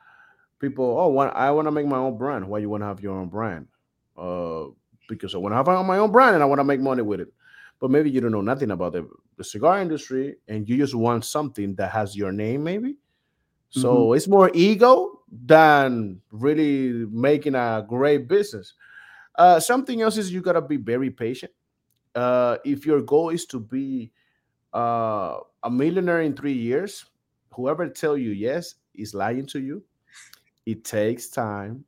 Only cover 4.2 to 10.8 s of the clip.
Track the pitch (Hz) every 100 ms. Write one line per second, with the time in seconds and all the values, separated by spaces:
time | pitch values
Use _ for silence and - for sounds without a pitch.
4.2 | 87 90 85 80 71 53 _ _ - 107
5.2 | 92 92 101 113 147 185 190 190 214 226
6.2 | 262 175 139 143 139 135 135 127 104 92
7.2 | - _ _ - - - 131 143 151 127
8.2 | 117 107 101 135 120 87 90 87 76 -
9.2 | _ - - 104 151 196 180 151 - 131
10.2 | 139 - - 107 104 127